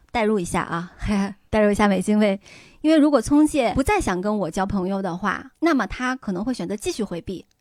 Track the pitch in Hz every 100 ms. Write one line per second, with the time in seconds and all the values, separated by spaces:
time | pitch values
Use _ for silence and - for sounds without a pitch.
0 | _ 240 214 214 175 175 - 165 175 -
1 | - 202 196 196 _ 220 208 208 208 190
2 | 185 208 214 196 - - - _ 302 320
3 | 294 277 220 294 302 294 226 - 277 415
4 | - 180 208 214 165 196 190 202 185 196
5 | 190 170 208 - 277 _ 320 277 190 -
6 | 254 262 - 180 220 247 180 208 370 339
7 | 202 170 - 175 - _